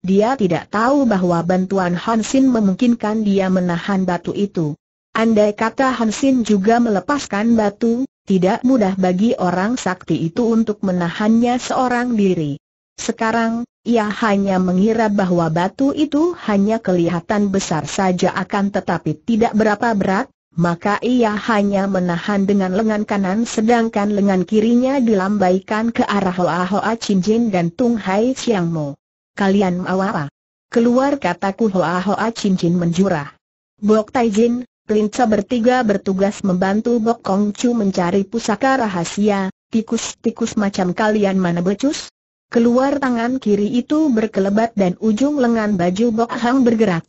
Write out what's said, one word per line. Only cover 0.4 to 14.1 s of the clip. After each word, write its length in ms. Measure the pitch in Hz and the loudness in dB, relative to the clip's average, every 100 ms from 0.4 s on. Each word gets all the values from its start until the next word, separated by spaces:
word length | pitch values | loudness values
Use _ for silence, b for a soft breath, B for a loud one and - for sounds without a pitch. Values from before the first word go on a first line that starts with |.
| 190 160 - | -2 -2 -4
tahu 320 | 202 233 285 | -2 0 2
bahwa 400 | 254 196 180 170 | 2 0 0 0
bantuan 480 | 170 185 185 196 180 | 0 -2 0 -2 -2
Han 320 | 175 - 226 | -2 -2 -2
Xin 240 | 214 269 269 | 0 2 2
memungkinkan 720 | 233 202 185 247 240 208 220 | 2 0 2 0 0 -2 -2
dia 320 | 208 196 190 | 0 0 2
menahan 560 | 185 180 170 - 196 185 | 0 0 -2 -2 -2 0
batu 240 | 175 175 | -2 -4
itu. 400 | - 202 - 151 147 _ _ _ | -4 -4 -2 -4 -6 _ _ _
Andai 460 | 220 226 214 208 208 | -2 2 4 2 0
kata 320 | 226 226 269 | -4 0 -2
Han 240 | 233 226 | 0 -2
Xin 320 | 208 269 262 220 | 0 0 2 2
juga 340 | 208 190 233 | 2 4 2
melepaskan 720 | 233 196 - 294 - 202 226 226 | 2 0 -2 -4 -4 -2 2 2
batu, 500 | 208 202 233 233 269 _ | 2 0 -2 0 -4 _
tidak 380 | - 190 185 226 | 0 2 2 2
mudah 320 | 247 262 196 190 | 2 2 2 0
bagi 380 | 190 180 226 254 | 0 2 0 0
orang 380 | 175 180 196 | -2 0 -2
sakti 420 | 254 190 185 - 156 | -2 -4 -6 -4 -2
itu 320 | 165 - 226 | -2 -2 0
untuk 260 | 226 220 202 190 | 0 0 -4 -2
menahannya 720 | 180 170 165 214 226 240 247 | -2 -4 -2 2 2 2 -2
seorang 560 | - - 254 247 247 233 | -4 -2 0 -2 -2 2
diri. 400 | 196 175 151 139 _ _ _ - | 2 2 -2 -6 _ _ _ -12
Sekarang, 720 | - - 226 233 226 226 240 _ | -8 -4 -2 0 -2 -4 -8 _
ia 240 | - 240 | 0 0
hanya 480 | 214 | 0